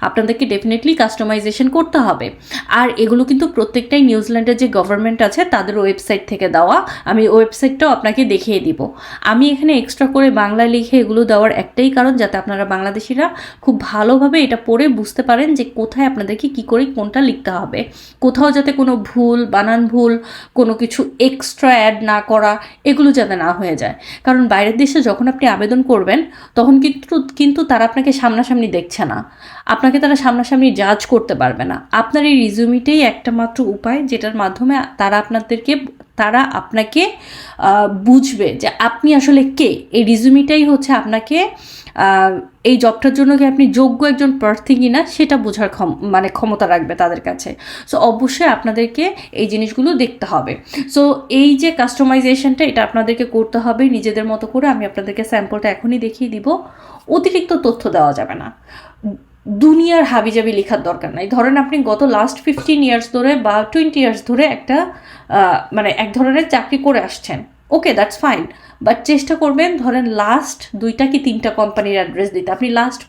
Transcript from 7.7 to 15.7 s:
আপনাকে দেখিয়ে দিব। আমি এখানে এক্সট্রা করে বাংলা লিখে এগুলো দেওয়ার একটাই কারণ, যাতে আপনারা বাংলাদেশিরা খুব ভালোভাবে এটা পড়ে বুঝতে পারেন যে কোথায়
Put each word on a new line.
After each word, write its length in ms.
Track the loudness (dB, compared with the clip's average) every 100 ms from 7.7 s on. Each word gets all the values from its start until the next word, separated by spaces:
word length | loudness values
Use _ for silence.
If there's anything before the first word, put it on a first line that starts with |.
| 0 0
আপনাকে 360 | 2 0 0 0
দেখিয়ে 340 | 0 -2 -2
দিব। 320 | -2 -4 -8 -10 -18 -6
আমি 280 | -2 2 2
এখানে 240 | 2 2
এক্সট্রা 340 | 2 -2 -2 0
করে 240 | 4 2
বাংলা 340 | 2 0 0 0
লিখে 320 | 0 2 2
এগুলো 280 | 2 2 4
দেওয়ার 260 | 4 2
একটাই 380 | 0 -4 0 2
কারণ, 260 | 2 2 2
যাতে 220 | 0 -4
আপনারা 280 | -6 -6 -4
বাংলাদেশিরা 720 | -4 -4 -8 -6 -2 -2 -4 -16 -6
খুব 180 | -2 -2
ভালোভাবে 640 | -4 0 2 4 4 2
এটা 140 | 2 0 0
পড়ে 220 | 2 2
বুঝতে 360 | 0 -4 -4
পারেন 300 | 0 2 2
যে 100 | 0
কোথায় 440 | -2